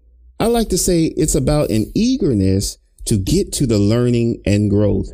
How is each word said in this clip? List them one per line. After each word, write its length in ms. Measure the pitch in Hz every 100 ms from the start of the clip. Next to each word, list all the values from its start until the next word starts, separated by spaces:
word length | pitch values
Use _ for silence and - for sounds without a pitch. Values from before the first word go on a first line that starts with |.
| _ _ - -
I 80 | 208
like 220 | 233 220
to 80 | 180
say 280 | - 170 160
it's 280 | - 156
about 380 | 156 131 151 -
an 200 | 110 - -
eagerness 840 | 233 262 175 104 95 95 104 - _ _ -
to 120 | 107
get 340 | 95 165 -
to 120 | - 123
the 140 | 107
learning 640 | 101 117 123 120 117 - -
and 240 | 104 104
growth 420 | 101 104 98 92